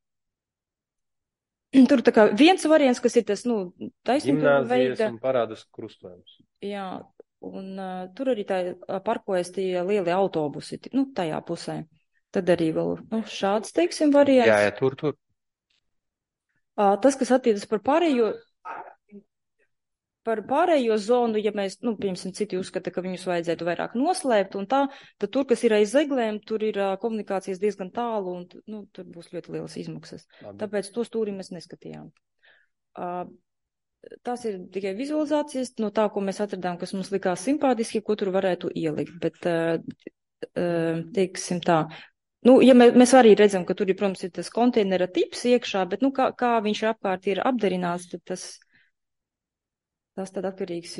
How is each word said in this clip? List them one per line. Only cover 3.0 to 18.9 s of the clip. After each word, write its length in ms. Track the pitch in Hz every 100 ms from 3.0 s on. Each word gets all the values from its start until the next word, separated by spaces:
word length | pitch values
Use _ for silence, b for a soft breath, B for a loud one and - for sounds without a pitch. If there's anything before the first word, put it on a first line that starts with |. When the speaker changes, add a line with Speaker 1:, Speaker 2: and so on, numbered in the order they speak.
Speaker 1:
kas 160 | 233 240
ir 80 | 202
tas, 220 | 196 240
nu, 240 | 220 180 - - _ -
taisnība 320 | 277 247 285
Speaker 2:
Gimnāzijas 320 | - - 226
Speaker 1:
veida. 400 | 247 127 123 214
Speaker 2:
un 80 | 113
parādas 420 | 131 127 110 107 -
krustojums. 640 | - 110 - 90 90 _ _ _ -
Speaker 1:
Jā, 240 | 202 202 185 - - _ - _
un, 300 | 185 190 190 190
ā, 80 | 190 185 185
tur 160 | 185 262 214
arī 100 | 196
tā, 140 | 185 180 180
ā, 260 | - 190
parkojas 480 | 214 233 - 185 180
tie 300 | 196 185 180
lielie 320 | 180 208 170
autobusi, 640 | 185 196 160 147 151 - -
ti-, 160 | -
nu, 140 | 269 269
tajā 320 | 196 165 151
pusē. 400 | - 170 - 156 160 _ _ _ _
Tad 160 | 202 180
arī 220 | 170 160
vēl, 220 | 170 170 170 -
nu, 140 | 220 214
šāds, 480 | - 196 214 -
teiksim, 400 | - 339 - 302
variants. 360 | 285 285 254 226
Speaker 2:
Jā, 120 | 104
jā, 160 | 104 -
tur, 160 | 135 135
tur. 200 | 151 - _ _ _ _ _ _ _ _ _ _ _ _ _ _ _ -
Speaker 1:
Ā, 160 | 196 202
tas, 160 | 262 269
kas 160 | 240
attiecas 320 | 262 247 202 -
par 160 | 208
pārējo... 500 | 262 320 339 247 208 - _ _ - - -